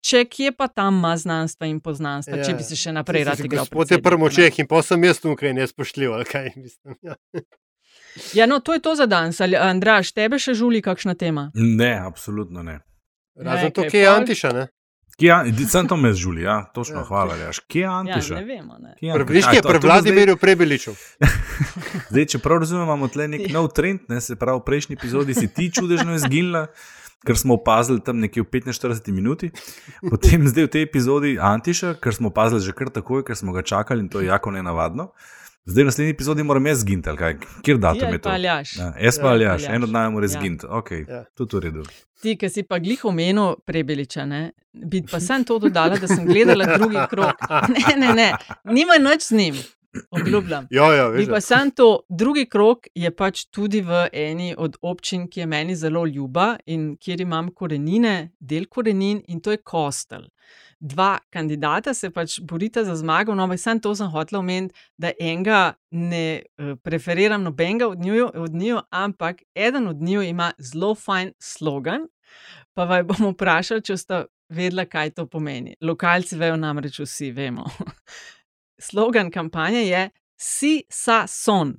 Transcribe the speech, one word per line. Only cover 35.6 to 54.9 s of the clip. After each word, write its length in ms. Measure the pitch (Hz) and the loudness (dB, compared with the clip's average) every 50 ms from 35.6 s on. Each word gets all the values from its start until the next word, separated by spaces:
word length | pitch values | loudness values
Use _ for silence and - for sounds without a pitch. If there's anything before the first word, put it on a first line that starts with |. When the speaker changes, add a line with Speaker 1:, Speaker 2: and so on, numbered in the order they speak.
Speaker 3:
Zdaj 200 | _ - 92 117 | _ 0 4 4
v 40 | 143 | 4
naslednji 260 | 139 127 - 151 160 | 4 4 0 -2 -2
epizodi 300 | 151 - 135 143 156 147 | -2 -2 -2 -2 -2 -2
moram 220 | 151 147 139 135 135 | 0 2 2 2 2
jaz 160 | 151 151 127 | 2 0 0
zginiti, 240 | 110 98 98 90 - | 0 0 -2 -2 -2
ali 120 | 87 76 73 | -6 -6 -2
kaj? 160 | 87 82 78 - - - - - | -2 -2 -2 -4 -10 -20 -20 -4
Kjer 180 | - 147 143 | 2 2 4
datum 240 | 120 95 82 - 226 | 4 4 2 2 2
Speaker 1:
Ti 60 | 269 | 0
ali 80 | - - | -2 -2
Speaker 3:
je 40 | 170 | -2
to? 60 | - | -2
Speaker 1:
pa 80 | 202 | -2
Aljaš. 360 | 190 185 180 180 170 147 143 - | -4 -2 0 -2 -2 -2 -4 -8
Speaker 3:
Ja, 140 | - - 90 87 - | -8 -8 -8 -8 -6
jaz 220 | - 104 117 113 | 2 2 2 2
pa 100 | - - | 4 2
Speaker 2:
Ja. 60 | 135 | 4
Speaker 3:
Aljaš, 280 | 120 113 110 104 92 85 | 4 4 4 2 2 0
Speaker 1:
Aljaš. 80 | - - | -2 -2
Speaker 3:
en 140 | 107 120 | -2 -2
od 80 | 123 113 | -2 0
naju 200 | 110 117 113 113 | 0 0 -2 0
mora 140 | 110 107 104 | 0 -2 -2
Speaker 1:
Ja. 40 | 101 | -2
Speaker 3:
zginiti. 360 | 95 95 98 95 85 78 - | -2 -4 -4 -4 -6 -6 -10
Okej, 360 | 62 104 117 110 - 92 78 78 | -6 -6 -6 -6 -6 -10 -10 -10
Speaker 2:
Ja. 160 | 76 123 120 120 _ | -10 -14 -16 -16 _
Speaker 3:
tudi 200 | _ - 127 113 | _ -10 -8 -4
v 80 | - 98 | -4 -4
redu. 220 | 87 82 78 78 78 - - - _ _ _ | -4 -4 -8 -8 -12 -14 -18 -20 _ _ _
Speaker 1:
Ti, 180 | _ - 220 | _ -6 -4
ke 160 | 220 - - 185 | -4 -2 -4 -6
si 140 | - 208 | -4 -6
pa 160 | 190 _ 190 175 | -6 _ -4 -4
glih 240 | 165 185 247 - | -2 -4 -4 -2
omenil 520 | - 220 180 165 165 180 190 214 208 180 - - | -2 -2 -2 0 0 0 2 2 2 0 -2 -4
Prebiliča, 680 | _ - 180 170 151 131 151 143 143 - - 151 139 | _ -6 -4 -4 -2 -2 -4 -6 -6 -8 -8 -8 -8
ne, 160 | 139 143 147 160 170 _ _ _ _ | -6 -6 -6 -8 -10 _ _ _ _
bi 320 | _ - 233 165 165 190 | _ -14 -10 -6 -4 -4
pa 180 | - - - 170 | -4 -4 -8 -8
samo 240 | 175 185 262 262 247 | -4 -2 -2 -2 0
to 140 | - 233 226 | 0 -2 0
dodala, 380 | 208 175 180 170 160 165 196 | 0 0 0 2 2 2 0
da 120 | 196 190 180 | 0 0 0
sem 160 | 190 - 170 | 0 0 4
gledala 400 | 165 - 208 233 240 233 202 190 165 | 4 6 6 8 6 6 4 4 2
drugi 260 | 165 185 214 226 214 190 - | 4 4 4 2 2 0 -2
krog. 320 | - - - 175 147 - - - - 160 147 | -2 0 0 0 0 0 -4 -4 0 0 0
<laughs> 80 | - - | 2 2
Ne, 240 | 247 277 233 - 302 277 | 2 2 4 2 2 4
ne, 100 | 262 247 | 4 4
ne, 160 | 226 226 226 196 - - - - - _ | 4 4 4 2 2 -2 -8 -14 -18 _
nima 340 | _ 202 226 262 320 359 349 | _ 0 2 2 6 6 6
nič 260 | 311 269 277 302 320 | 6 6 4 4 2
z 100 | - - 226 | 2 0 2
njim. 260 | 220 196 165 139 135 127 - _ _ _ _ _ - - _ | 2 2 2 0 -6 -10 -14 _ _ _ _ _ -16 -16 _
Obljubljam. 580 | - 170 175 - 202 208 185 175 156 143 131 127 | -4 -4 0 2 0 0 0 -2 -6 -8 -6 0
Speaker 2:
Ja, 180 | 123 131 147 156 | 4 6 6 8
ja, 180 | 156 139 127 | 8 6 4
veš, 120 | 117 113 127 | 4 2 2
Speaker 1:
Bi 60 | 208 | 0
Speaker 2:
da. 80 | 196 | 2
Speaker 1:
pa 80 | 220 208 | 0 -2
samo 300 | 190 - 247 254 277 277 | 2 2 2 4 4 2
to, 140 | - - 247 226 208 - _ | 4 6 6 6 6 4 _
drugi 400 | _ 185 165 220 262 294 294 254 | _ -4 0 0 0 2 0 -2
krog 340 | - - 202 208 220 240 240 - - | 0 2 4 4 4 4 2 -4 -14
je 180 | _ 175 175 170 | _ -4 -4 -4
pač 340 | 170 - - 175 185 - - | -2 -2 -4 -4 -4 -6 -14
tudi 340 | _ - 208 202 214 202 214 | _ -8 -6 -4 -2 -2 -2
v 100 | 190 170 170 175 175 - | -2 0 0 0 0 0
eni 440 | - 143 151 151 160 170 180 180 - | -2 -4 -4 -4 -4 -6 -6 -8 -6
od 220 | - 165 156 160 - | -4 -6 -6 -6 -6
občin, 480 | - 175 | -8 -8